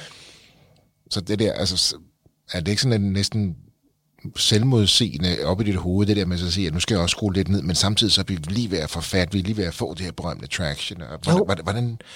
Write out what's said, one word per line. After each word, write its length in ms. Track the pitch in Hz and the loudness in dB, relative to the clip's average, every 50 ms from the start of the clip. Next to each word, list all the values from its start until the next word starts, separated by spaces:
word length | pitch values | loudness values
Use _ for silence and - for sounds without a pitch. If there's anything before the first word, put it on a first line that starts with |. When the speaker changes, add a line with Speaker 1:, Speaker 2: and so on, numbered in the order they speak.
| - - - - - - - - - _ _ _ _ _ _ _ _ _ _ _ _ _ | -10 -14 -20 -20 -20 -20 -20 -20 -20 _ _ _ _ _ _ _ _ _ _ _ _ _
Speaker 1:
Så 100 | - 101 | -8 -6
det 180 | 85 95 104 98 | -4 -2 0 0
der, 140 | 110 95 | 0 0
altså, 240 | - - 87 85 95 | 0 0 -2 -2 0
s-, 180 | 85 - - 73 - - - _ _ _ _ _ _ _ - | 0 0 0 -2 -6 -12 -20 _ _ _ _ _ _ _ -8
er 80 | - 90 | -6 -4
det 80 | 76 101 | -2 0
ikke 140 | 104 - | 0 2
sådan 200 | 131 131 113 107 | 2 2 4 4
en 100 | 101 98 | 2 2
næsten 440 | 95 101 95 - - 110 101 90 78 - - - _ _ _ _ _ _ _ _ _ _ - - - | 2 0 0 0 0 0 -2 -2 -4 -6 -12 -20 _ _ _ _ _ _ _ _ _ _ -16 -12 -6
selvmodsigende 1000 | - - - 117 104 120 135 127 110 101 90 - - 120 92 58 76 90 90 87 - 67 | -2 2 4 4 4 4 4 4 6 4 4 4 4 2 0 0 -2 0 0 0 0 0
op 160 | 78 92 101 | 0 0 0
i 40 | 107 | 0
dit 120 | 104 95 | 0 0
hoved, 300 | 87 82 90 92 101 104 | 0 0 0 2 2 4
det 100 | 104 101 | 4 2
der 80 | 101 92 | 2 2
med 140 | 90 90 85 | 0 0 0
så 80 | 90 | -2
at 60 | 87 | -2
sige, 140 | 87 98 95 | 0 0 0
at 80 | 80 78 | 0 0
nu 60 | 87 | -2
skal 140 | - - 113 | 0 0 2
jeg 80 | 90 | 2
også 100 | 85 85 - | 2 0 0
skrue 180 | - 107 101 | 0 0 0
lidt 160 | 90 98 90 87 | 2 2 2 2
ned, 140 | 101 98 | 0 0
men 120 | 69 90 82 | 0 0 0
samtidig 360 | - - 101 107 - 113 98 | 2 2 2 2 2 4 4
så 80 | - 95 | 2 2
er 40 | 92 | 0
vi 100 | - 95 | -2 -4
lige 360 | 82 73 82 98 120 120 95 | -6 -4 -2 -2 -2 -2 0
ved 80 | 92 82 | -2 -4
at 120 | 76 - | -4 -4
få 100 | - 85 | -6 -6
fat, 320 | 80 - - 92 87 82 101 | -4 0 2 2 2 2 0
vi 40 | 98 | -2
er 40 | |
lige 140 | 90 104 110 | -2 0 -2
ved 80 | 107 92 | -2 -2
at 100 | 85 - | -4 -4
få 200 | - - - - | -4 -6 -6 -6
det 60 | - 92 | -8 -8
her 80 | 85 | -8
berømte 340 | - - - 85 69 - - | -8 -8 -8 -8 -8 -8 -8
traction, 560 | - - - - 73 73 - - - - 85 | -8 -6 -4 -4 -4 -4 -6 -8 -10 -10 -10
og 60 | 73 60 | -12 -12
hvordan, 300 | 76 - - 151 170 185 | -12 -4 2 2 4 4
Speaker 2:
Jo. 60 | 202 | 4
Speaker 1:
hvordan, 200 | - - - 80 | 2 0 -2 -2
hvordan, 340 | 98 101 120 123 120 113 - - - - | -4 -2 -2 -2 -4 -4 -8 -14 -18 -20